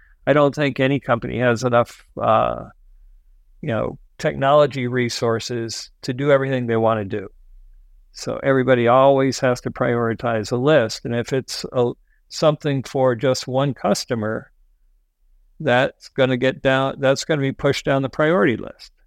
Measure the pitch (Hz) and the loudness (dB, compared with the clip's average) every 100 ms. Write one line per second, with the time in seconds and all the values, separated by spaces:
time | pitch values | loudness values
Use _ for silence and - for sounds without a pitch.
0 | _ _ - 143 143 147 143 127 135 139 | _ _ 0 2 2 0 -4 0 0 0
1 | - 117 127 120 123 117 127 120 120 - | -2 -2 -2 -2 0 0 2 0 0 -6
2 | - - 113 110 120 - - - - - | -18 -6 2 2 2 -4 -10 -20 -20 -20
3 | - - _ _ _ - 151 110 120 - | -20 -20 _ _ _ -12 -6 -4 -4 -8
4 | - - 156 139 135 151 147 139 123 127 | -20 -6 -4 0 4 4 4 0 -4 -2
5 | 120 - 117 113 - 123 113 - - _ | -2 -2 -2 -2 -4 -8 -8 -10 -14 _
6 | - 127 143 139 135 131 117 113 110 110 | -8 -4 2 2 2 -2 0 2 2 0
7 | 98 107 95 - - - - - - - | -2 -8 -10 -18 -20 -20 -20 -20 -20 -20
8 | _ - 127 117 139 135 127 123 117 127 | _ -14 -8 -4 0 2 4 4 6 6
9 | 139 135 135 - 127 123 - - 127 120 | 6 4 2 0 -2 -2 -6 -4 -2 0
10 | 117 110 120 113 107 123 139 151 113 - | -2 -4 -4 -4 -4 -2 2 4 2 -4
11 | 135 120 110 135 - - - 127 120 - | -6 -6 -2 -4 -4 -12 -6 -2 -2 -2
12 | _ _ _ - 156 151 151 135 - 139 | _ _ _ 0 0 2 -2 -4 -4 0
13 | 131 117 135 127 - 131 143 - 185 196 | 0 2 0 -2 -2 -2 -2 -2 -2 -2
14 | - 117 107 113 - _ _ _ _ _ | -2 -4 -4 -6 -10 _ _ _ _ _
15 | _ _ _ _ _ - 143 123 143 - | _ _ _ _ _ -6 0 2 0 -4
16 | - - 131 127 131 - 135 135 135 147 | -12 0 0 2 0 0 0 0 -2 -2
17 | 135 139 - 156 135 - 143 - 151 135 | 0 0 -2 -2 -2 -2 -2 0 0 -2
18 | 135 - 156 185 170 110 - - - _ | -2 -2 0 2 0 -2 -8 -16 -20 _